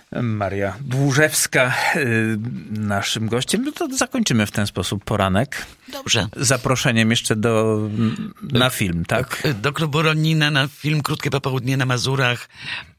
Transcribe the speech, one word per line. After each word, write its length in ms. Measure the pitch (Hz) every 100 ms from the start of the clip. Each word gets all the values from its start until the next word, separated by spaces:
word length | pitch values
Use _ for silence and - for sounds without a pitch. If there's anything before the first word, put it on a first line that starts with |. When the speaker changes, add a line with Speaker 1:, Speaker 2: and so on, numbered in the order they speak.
| - -
Speaker 1:
Maria 540 | 120 107 95 98 98 104
Dłużewska, 920 | 139 131 143 131 156 - - 143 123 123 - 170
y, 420 | 127 113 110 110 117 90 82
naszym 580 | 107 104 101 - 113 110
gościem. 360 | 117 - 190
No 80 | 277
to 240 | - 320 262
zakończymy 500 | 247 262 214 113 101
w 40 |
ten 160 | - 101
sposób 380 | 101 92 104
poranek. 640 | - 104 95 95 139 - - - -
Speaker 2:
Dobrze. 400 | 277 269 - 110 -
Speaker 1:
Zaproszeniem 760 | 127 127 131 127 135 113 110
jeszcze 260 | 113 - 107
do, 440 | 117 110 110 107 107 107 110 - 110 -
na 280 | - - 127
film, 340 | - 95 85
tak? 380 | 85 - 135 - 156 107
Speaker 2:
Do 100 | 135
klubu 300 | 143 160 151
Ronina 480 | 160 156 156 156 147
na 180 | 139 143
film 340 | - 147 156
Krótkie 280 | 135 156 147
popołudnie 460 | 139 135 131 120 135
na 100 | 131
Mazurach 600 | 123 135 135 123 120 - - - - -